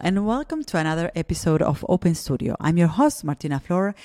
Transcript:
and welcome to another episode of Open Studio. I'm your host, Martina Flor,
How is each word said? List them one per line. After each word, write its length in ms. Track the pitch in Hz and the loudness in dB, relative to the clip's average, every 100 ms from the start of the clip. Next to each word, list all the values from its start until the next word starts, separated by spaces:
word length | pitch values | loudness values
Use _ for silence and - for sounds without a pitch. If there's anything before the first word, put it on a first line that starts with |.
and 240 | 175 196 208 | 0 0 0
welcome 360 | 254 302 311 | -2 -4 -6
to 120 | 294 170 | -4 -2
another 340 | 156 160 170 | 0 0 -2
episode 480 | 165 - 165 165 156 | -4 -4 -2 2 2
of 200 | - 143 - | 2 0 0
Open 260 | 180 175 | 2 2
Studio. 420 | 160 - 127 117 - | 0 -2 -4 -4 -2
I'm 160 | 156 175 | 0 4
your 120 | 165 | 4
host, 360 | 170 294 - | 4 2 2
Martina 340 | 151 147 151 135 | -6 -4 -4 -4
Flor, 360 | - 180 196 - | -2 -2 -2 -6